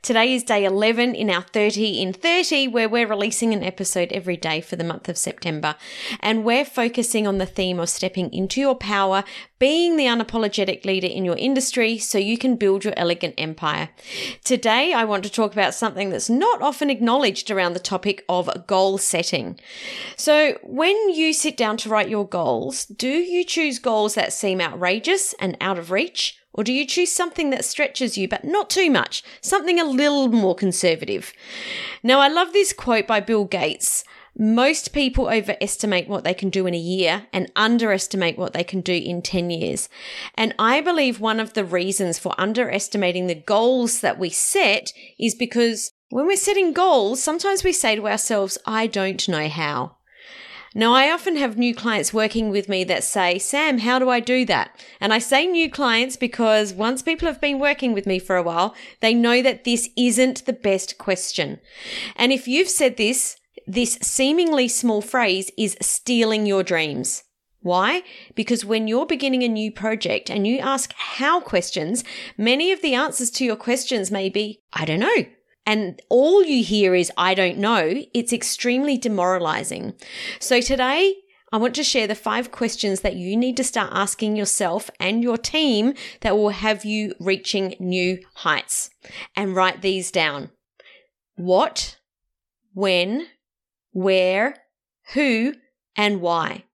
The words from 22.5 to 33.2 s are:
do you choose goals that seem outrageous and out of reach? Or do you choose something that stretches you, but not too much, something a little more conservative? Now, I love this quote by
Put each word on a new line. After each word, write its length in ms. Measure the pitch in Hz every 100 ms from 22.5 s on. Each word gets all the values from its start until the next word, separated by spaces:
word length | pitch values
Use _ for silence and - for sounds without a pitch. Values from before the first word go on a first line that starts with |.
| 117 - 262 -
do 220 | - 254
you 360 | 302 349 349
choose 340 | 349 330 311 247
goals 380 | 254 220 214 220
that 160 | -
seem 280 | - 202 185
outrageous 720 | 165 175 180 214 320 381 -
and 220 | - 190 -
out 180 | 185 180
of 140 | 165
reach? 420 | 190 349 - - - _ -
Or 60 |
do 80 | 220
you 140 | 254 277
choose 260 | - 359
something 380 | - 349 - 294
that 160 | 269 -
stretches 500 | - - - 247 -
you, 120 | 185
but 140 | -
not 280 | - 403 -
too 200 | 370 359
much, 320 | 226 113 - - -
something 360 | - 403 320 349
a 60 |
little 440 | 320 254 294 285 262
more 260 | 226 190
conservative? 800 | 180 190 175 180 160 - 98 - - - - - - - -
Now, 160 | 233 269
I 100 | 277
love 260 | 320 349
this 180 | 381 381
quote 340 | - - 226 208
by 140 | 214